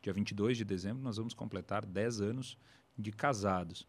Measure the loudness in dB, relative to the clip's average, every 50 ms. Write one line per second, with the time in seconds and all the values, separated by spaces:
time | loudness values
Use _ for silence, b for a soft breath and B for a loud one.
0 | -4 -2 0 0 0 0 2 2 4 4 4 2 0 0 0 0 0 -2 -2 -2
1 | -4 -4 -2 -2 -4 -4 -4 -6 -6 -4 -4 -4 -4 -2 -2 -2 -2 -2 0 0
2 | 2 2 2 2 0 0 0 -2 -4 -8 -10 -16 B B B B B B B -6
3 | -4 -4 -2 0 2 2 2 4 4 2 2 2 0 -4 -8 -12 -12